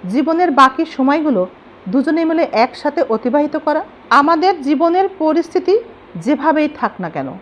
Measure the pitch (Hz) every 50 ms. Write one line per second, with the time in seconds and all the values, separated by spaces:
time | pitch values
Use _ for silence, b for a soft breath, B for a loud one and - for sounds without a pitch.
0 | - 180 202 269 294 311 320 339 359 349 269 277 269 262 269 - 330 320 - -
1 | 262 269 285 320 302 302 254 185 180 180 - - - - - - - 190 185 277
2 | 254 - 294 330 330 320 330 320 320 - - 214 233 233 - - - 294 285 339
3 | 277 - 220 214 - 247 233 294 294 294 294 311 311 311 294 311 403 - - -
4 | - - 233 277 285 311 339 320 339 381 403 320 262 269 302 262 330 339 339 370
5 | 381 381 381 - 311 311 311 330 330 - - 370 359 - 381 453 - - - -
6 | - - - 175 160 233 294 294 277 320 302 311 302 294 294 - - 202 - -
7 | 185 165 - 151 135 131 - 190